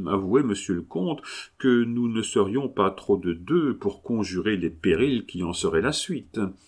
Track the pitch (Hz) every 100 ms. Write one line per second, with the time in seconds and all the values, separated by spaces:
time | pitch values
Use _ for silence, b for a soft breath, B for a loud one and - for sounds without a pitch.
0 | 85 98 95 131 135 135 - 90 - -
1 | 180 151 B B B _ 131 120 117 120
2 | 117 113 107 113 98 127 135 - 95 -
3 | - 98 90 85 90 170 147 101 101 -
4 | - 113 92 90 104 98 82 80 95 101
5 | 139 120 - 90 85 87 82 80 120 151
6 | - 143 - 110 95 -